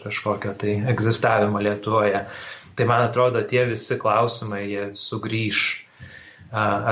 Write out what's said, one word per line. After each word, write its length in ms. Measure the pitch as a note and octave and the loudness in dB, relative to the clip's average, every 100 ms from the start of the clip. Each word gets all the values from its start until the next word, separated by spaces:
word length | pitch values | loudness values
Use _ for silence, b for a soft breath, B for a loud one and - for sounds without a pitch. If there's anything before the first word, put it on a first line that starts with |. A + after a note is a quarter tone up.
| G#2+ | -6
kažkokio 480 | - G#2+ G2+ G2+ | -4 -2 -2 -4
tai 240 | G2 G#2 G#2 B2 | -4 -2 0 0
egzistavimo 720 | G#2+ A2 A2+ A#2 A2 G#2 G#2 | 2 2 2 4 4 2 2
Lietuvoje. 640 | G#2 G#2 G#2+ A2 G#2 G2 G2+ B B B B - | 0 -2 0 2 4 2 -4 B B B B -2
Tai, 80 | A#2+ | 2
man 220 | A#2 A#2 | 4 2
atrodo, 320 | A#2+ B2+ A2+ | 4 2 2
tie 220 | G#2 B2 B2 | 0 2 2
visi 300 | A2 - B2 | 0 -4 -2
klausimai, 600 | A2 G#2+ A#2+ - A2 G2+ G2+ | 2 2 2 0 -6 -6 -4
jie 120 | G2+ G2+ | -4 -6
sugrįš, 680 | G2+ - A2 A2 A2+ A2 - - - - B B B B B B | -8 -8 -6 -4 -2 0 0 0 -4 -12 B B B B B B
a, 140 | A2 G#2+ G2+ A2+ | -2 0 2 2